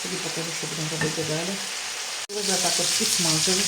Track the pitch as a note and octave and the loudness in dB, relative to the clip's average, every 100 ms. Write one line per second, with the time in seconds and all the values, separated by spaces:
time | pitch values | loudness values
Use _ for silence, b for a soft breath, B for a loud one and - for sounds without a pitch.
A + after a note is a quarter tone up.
0 | F#3 F3+ E3+ E3 E3 D#3 D3+ D3+ D#3 D#3+ | -4 -4 -2 -4 -4 -4 -4 -4 -2 0
1 | D#3 D#3+ D3+ D#3 F3 G3 - - - - | 0 0 0 0 0 -4 -4 -6 -6 -6
2 | - - - G3+ F#3+ F#3 F3+ - E3+ - | -6 -6 -4 -2 2 2 2 2 2 2
3 | A3 - E3+ D#3 D#3 F#3 | 2 2 4 2 4 2